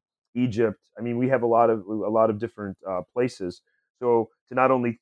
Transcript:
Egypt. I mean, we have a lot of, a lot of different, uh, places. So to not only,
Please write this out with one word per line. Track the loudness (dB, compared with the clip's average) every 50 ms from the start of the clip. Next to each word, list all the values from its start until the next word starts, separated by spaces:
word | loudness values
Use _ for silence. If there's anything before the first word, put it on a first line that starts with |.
| _ _ _ _ _ _ -4
Egypt. | -4 -2 -2 0 0 0 0 0 _ _ _ -14 -10
I |
mean, | -6 -4 -2 -2
we | 0 0
have | 0 0
a | 2
lot | 2 4 4 4 4
of, | 2 0 -2
a | -6
lot | -6 -4 -2 0 2 4 4 2
of | 2 -2
different, | -6 -8 -8 -8 -10 -10 -10 _ -8
uh, | -8 -6 -6 -8 _
places. | -4 -4 -4 -4 -4 -8 -8 -10 -10 -12 _ _ _ _ _ _ _ -4
So | 0 2 2 2 0 -2 _ _ _ -6
to | -2
not | 2 2 2
only, | 2 2 0 -2 -4 -6